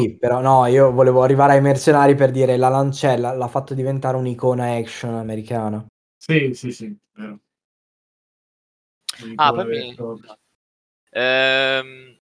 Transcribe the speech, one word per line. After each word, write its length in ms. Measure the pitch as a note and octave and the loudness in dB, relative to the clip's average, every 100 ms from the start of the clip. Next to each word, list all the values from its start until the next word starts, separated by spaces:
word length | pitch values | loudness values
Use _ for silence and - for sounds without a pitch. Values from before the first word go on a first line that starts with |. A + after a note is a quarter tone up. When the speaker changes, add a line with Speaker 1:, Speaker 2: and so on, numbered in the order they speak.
Speaker 1:
sì, 160 | A#2 - | 0 -2
però 240 | B2 B2 | -2 0
no, 240 | C3+ C3 B2 | 2 2 4
io 240 | B2 C3 | 4 4
volevo 320 | B2 B2+ B2+ | 4 4 4
arrivare 300 | C3 C#3 C#3 | 4 4 4
ai 80 | C#3 | 4
Mercenari 540 | C#3 C3+ - D3 C#3 C#3+ | 4 2 2 4 4 4
per 160 | C3+ | 2
dire 260 | C3 B2+ B2 | 2 0 2
la 120 | B2+ | 2
lancella 600 | C3+ C#3 C#3 C#3+ B2 A#2+ | 2 -2 -2 0 0 -2
l'ha 160 | C3 A#2+ | -6 -6
fatto 260 | C#3 C3+ | -6 -6
diventare 440 | C3+ C3 C3+ C3 C3 | -6 -4 -4 -4 -4
un'icona 580 | B2+ A#2+ B2+ B2 A#2+ A#2+ | -4 -2 -2 0 -2 -4
action 400 | A2+ - A#2+ A#2 | -6 -10 -8 -8
americana. 720 | A2 A2 A2 A#2 G#2+ G#2+ A2 _ _ _ | -8 -8 -6 -6 -4 -6 -12 _ _ _
Speaker 2:
Sì, 360 | - D#3 C3+ | -2 0 0
sì, 180 | B2 B2+ | -6 -10
sì, 220 | - A2 G2+ _ | -12 -14 -16 _
vero. 260 | - G#2+ G#2 _ _ _ _ _ _ _ _ _ _ _ _ _ _ _ _ - - A2+ A2+ | -20 -18 -18 _ _ _ _ _ _ _ _ _ _ _ _ _ _ _ _ -18 -16 -10 -2
Speaker 3:
Ah, 140 | D3+ | -2
Speaker 2:
Un'icona 20 | |
Speaker 3:
poi 120 | B2 A#2 | -2 -4
Speaker 2:
vera 180 | A#2 | -8
e 40 | B2 | -10
Speaker 3:
mi, 80 | B2 | -14
Speaker 2:
propria. 420 | A#2 G#2+ G#2+ G#2+ _ _ _ _ _ _ _ | -14 -14 -18 -20 _ _ _ _ _ _ _
Speaker 3:
ehm, 1040 | - B2+ C3 C3 C3 C3+ C3+ C3 C3 C3 _ _ | -4 -2 0 0 0 -2 -4 -8 -16 -20 _ _